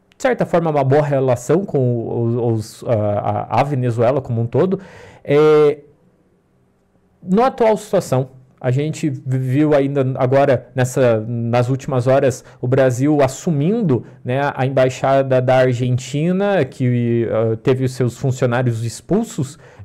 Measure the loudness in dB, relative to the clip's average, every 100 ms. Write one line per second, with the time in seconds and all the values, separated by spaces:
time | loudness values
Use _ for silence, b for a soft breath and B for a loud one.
0 | _ -6 -2 -2 0 0 0 0 2 2
1 | 2 0 0 0 0 0 0 0 0 -2
2 | -4 -4 -2 0 0 -2 -4 -10 -2 -2
3 | 0 -2 -2 -4 -2 -2 0 -2 -2 0
4 | 0 0 -2 -4 -2 0 0 -2 B B
5 | B B 0 4 6 6 4 2 -6 _
6 | _ _ _ _ _ _ _ _ _ _
7 | _ _ -4 0 0 2 0 0 -2 -2
8 | 0 -2 -4 -8 _ _ -2 -2 -2 -4
9 | -4 -6 -6 -4 -2 0 2 2 2 0
10 | -2 -2 0 2 2 0 -2 -4 -2 2
11 | 2 2 -2 -4 -2 0 0 -2 -4 -2
12 | 2 2 2 -2 -8 B -2 2 2 2
13 | 0 2 2 0 -4 0 0 0 0 0
14 | B B -6 -2 -2 -2 -2 2 0 0
15 | 0 2 2 2 4 4 4 2 0 -2
16 | -4 -4 -2 0 0 0 -2 -2 -2 0
17 | 0 0 0 0 0 -2 0 0 0 -2
18 | -4 -2 -4 -2 -2 0 -2 -2 -6 -8
19 | -4 -2 -2 -6 -8 -8 B B